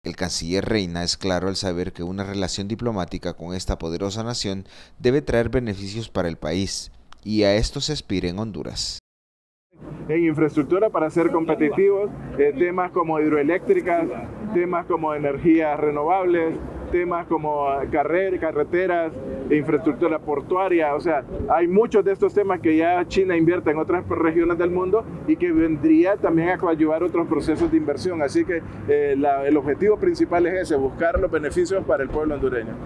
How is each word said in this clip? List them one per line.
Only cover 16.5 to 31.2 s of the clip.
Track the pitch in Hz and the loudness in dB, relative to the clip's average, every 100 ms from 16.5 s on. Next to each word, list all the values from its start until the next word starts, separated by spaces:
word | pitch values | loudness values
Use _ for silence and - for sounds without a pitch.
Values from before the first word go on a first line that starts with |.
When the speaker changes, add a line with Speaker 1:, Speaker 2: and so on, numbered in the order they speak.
| - - - - | -4 -10 -12 -4
Speaker 2:
temas | 175 180 170 175 | -2 0 -4 -2
como, | 165 151 147 139 | -2 -2 0 0
ah, | 139 135 | -2 0
carrer-, | 151 143 170 190 180 | 0 2 0 0 -2
carreteras, | 160 147 143 175 185 175 165 - - 131 135 | -2 -2 0 0 0 0 -2 -6 -10 -8 0
infraestructura | 151 143 151 156 131 170 156 | 2 2 0 0 0 0 0
portuaria, | - 143 - 185 190 175 151 147 | -2 -4 0 0 2 2 2 0
o | |
sea, | 139 156 - - - | 0 -2 -2 -8 0
hay | 156 170 | 2 4
muchos | 190 233 220 | 4 4 4
de | 190 | 2
estos | 190 196 | 2 2
temas | 202 196 180 | 2 0 0
que | 160 156 | 2 4
ya | 165 180 165 | 4 2 0
China | 190 190 170 | 0 2 4
invierte | 165 175 160 | 4 4 0
en | 151 | 0
otras | 156 180 180 | 0 -2 -2
regiones | 165 165 165 170 170 | 0 2 2 2 0
del | 170 | 0
mundo | 180 185 214 220 170 151 | 0 0 0 -2 -8 -2
y | 160 | 0
que | 175 | 2
vendría | 160 165 151 160 160 180 202 | 2 2 2 4 6 6 2
también | 185 165 165 | 2 2 2
a | 180 | 0
coadyuvar | 180 160 156 160 | 0 2 2 2
otros | 175 170 156 | 0 0 0
procesos | 147 147 151 170 | 0 0 0 2
de | 160 | 2
inversión. | 151 139 185 165 | 2 -2 -2 -2
Así | 139 165 | 0 0
que, | 165 170 - - - | 0 -2 -6 -10 0
eh, | 147 143 139 | 2 2 2
la, | 147 139 139 | 2 2 2
el | 151 | 2
objetivo | 135 131 196 208 | 2 0 2 4
principal | 180 160 160 175 175 | 2 0 0 2 2
es | 185 | 0
ese, | 160 147 | 0 0
buscar | 135 127 170 | 0 0 0
los | 170 | 2